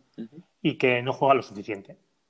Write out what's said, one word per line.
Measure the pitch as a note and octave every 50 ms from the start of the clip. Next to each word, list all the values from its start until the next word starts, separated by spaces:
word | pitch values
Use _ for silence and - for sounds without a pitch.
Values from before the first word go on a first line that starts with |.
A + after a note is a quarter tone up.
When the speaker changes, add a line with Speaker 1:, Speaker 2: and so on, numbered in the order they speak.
| _ _ _ -
Speaker 1:
Ujú. | A#2 - - E3+ - _ _ _
Speaker 2:
y | - D#3 C3 -
que | C#3 B2+ B2 B2
no | A#2+ C3+
juega | B2 - C#3+ C3+ -
lo | A#2+
suficiente. | G#2 - G2 G2+ G2 A2+ G#2 G2 G2 - - - _ _ _ _ _